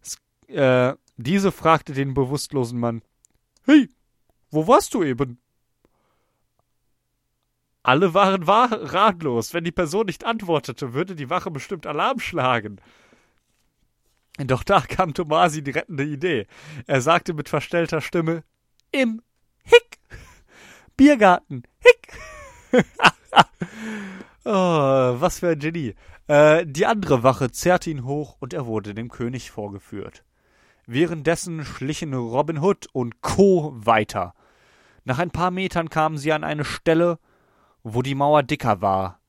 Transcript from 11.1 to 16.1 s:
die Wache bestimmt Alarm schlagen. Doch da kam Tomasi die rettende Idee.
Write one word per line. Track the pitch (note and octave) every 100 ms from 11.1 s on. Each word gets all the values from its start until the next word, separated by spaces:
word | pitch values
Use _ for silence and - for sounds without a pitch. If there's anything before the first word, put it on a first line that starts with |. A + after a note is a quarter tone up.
die | E3+ B2+
Wache | F3 F#3+
bestimmt | C#3+ - F3+ -
Alarm | D3+ G#3 C4+
schlagen. | - E3 B2+ A#2 G#2 G2 _ _ _ _ _ _ _ _ _ _ _ _ _ _ _ -
Doch | C3 B2+
da | - G3
kam | - - F#3
Tomasi | C#3+ D#3 D#3 F3+ D3+
die | C#3+
rettende | C#3 - D3
Idee. | D3